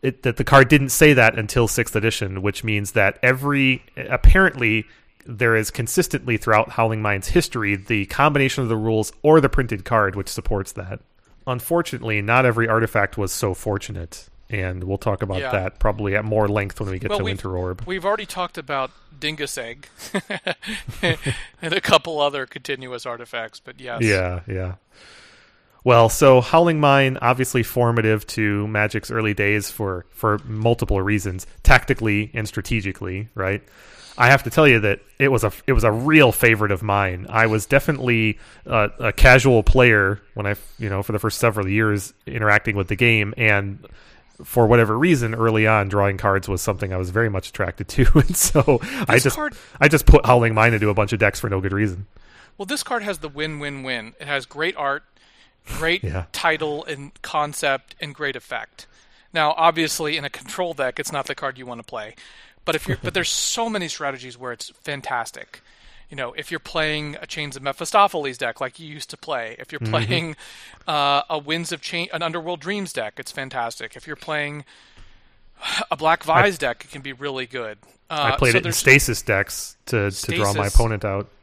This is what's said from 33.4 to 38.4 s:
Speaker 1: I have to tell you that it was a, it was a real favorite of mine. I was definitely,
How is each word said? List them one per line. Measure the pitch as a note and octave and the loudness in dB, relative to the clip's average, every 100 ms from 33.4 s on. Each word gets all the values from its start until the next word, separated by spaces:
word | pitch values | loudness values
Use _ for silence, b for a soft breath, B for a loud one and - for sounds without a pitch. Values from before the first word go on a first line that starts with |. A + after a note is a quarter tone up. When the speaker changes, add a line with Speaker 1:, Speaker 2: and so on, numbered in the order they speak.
| F#2+ G2+ _ B B B B - | -4 -4 _ B B B B 0
Speaker 1:
I | B2 | 4
have | C3+ | 4
to | - | 2
tell | C3+ D3+ | 4 6
you | A#2 | 6
that | G#2 G2+ _ _ | 2 -2 _ _
it | C#3 | 0
was | B2+ | 2
a, | G#2+ - - | -2 -4 0
it | |
was | B2 | 2
a | A2+ | 2
real | A2 C3+ D#3 C3 | 0 4 6 6
favorite | - A#2+ A2 G#2 | 6 2 4 0
of | F#2+ | -2
mine. | G#2+ G2+ G2 F2+ G#2 | 0 0 0 -4 -4
I | A2 A2+ | 0 2
was | A2 G2+ | 2 2
definitely, | C#3 - C#3+ B2+ A#2 A2 G#2 | 0 0 -4 0 0 0 -2